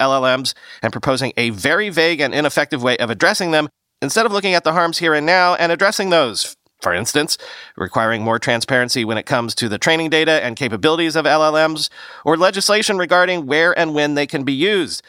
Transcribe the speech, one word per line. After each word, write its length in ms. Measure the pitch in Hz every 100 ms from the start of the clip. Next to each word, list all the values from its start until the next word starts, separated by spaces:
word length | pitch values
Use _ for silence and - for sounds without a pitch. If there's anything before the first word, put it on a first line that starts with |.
L 140 | 135 135
L 140 | 127 131
Ms 160 | 127 - - -
and 100 | 113
proposing 440 | 113 139 131 127 -
a 140 | 117
very 400 | 104 139 170 208
vague 300 | 165 160 160
and 120 | 139
ineffective 500 | 127 151 - 147 143
way 140 | 123 123
of 140 | 117
addressing 400 | 110 175 208 180
them, 180 | 156 151 _ _ _
instead 240 | 185 220
of 80 | 226
looking 220 | 202 190
at 100 | 175
the 80 | 160
harms 260 | 170 170 165
here 140 | 165
and 140 | 151 151
now 280 | 185 180 165
and 140 | 170
addressing 380 | 170 196 214 190
those. 480 | 170 127 95 - - _ _
For 140 | 92
instance, 420 | 87 117 147 156 - - - - -
requiring 460 | 95 123 113 113
more 160 | 113 113
transparency 640 | - 120 - 127 123 131
when 140 | 110 110
it 80 | -
comes 280 | 131 117 -
to 120 | 117
the 100 | 101
training 300 | 160 160 160
data 340 | 160 160 156
and 140 | 123 113
capabilities 600 | 131 104 156 165 165 156
of 100 | 147
L 160 | 156
L 260 | 156 156 160
Ms, 220 | 156 151 - - -
or 140 | 147 160
legislation 580 | 185 196 190 208 220 196
regarding 500 | 175 180 180 180 135
where 320 | 147 170 165
and 140 | 160
when 220 | 151 147
they 120 | 143 143
can 180 | 151
be 100 | 131
used," 480 | 135 190 202 139 -